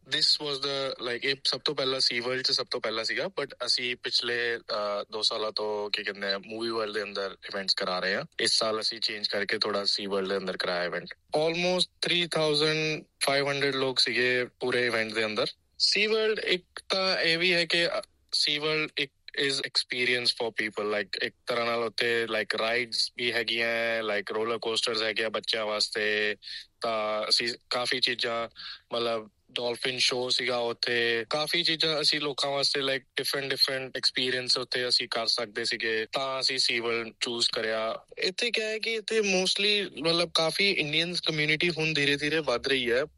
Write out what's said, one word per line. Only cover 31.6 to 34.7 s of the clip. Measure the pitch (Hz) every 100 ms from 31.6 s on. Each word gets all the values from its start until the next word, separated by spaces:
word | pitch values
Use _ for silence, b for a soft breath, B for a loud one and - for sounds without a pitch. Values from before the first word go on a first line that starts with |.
ਚੀਜ਼ਾਂ | 165 160 160 156
ਅਸੀਂ | 151 151
ਲੋਕਾਂ | 151 131 143
ਵਾਸਤੇ, | 139 139 147
like, | 135 135 - -
ਡਿਫਰੈਂਟ, | 135 147 135
ਡਿਫਰੈਂਟ | 135 - 135 131 123
ਐਕਸਪੀਰੀਅੰਸ | - - 127 127 127 131
ਉੱਥੇ | 123